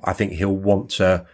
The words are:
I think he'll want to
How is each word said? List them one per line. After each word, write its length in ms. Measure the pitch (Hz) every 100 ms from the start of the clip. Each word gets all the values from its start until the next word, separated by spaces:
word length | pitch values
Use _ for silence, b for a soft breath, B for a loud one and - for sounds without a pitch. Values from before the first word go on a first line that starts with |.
I 80 | -
think 220 | 95 104
he'll 240 | 78 98 98
want 320 | 101 101 -
to 340 | - 95 90 b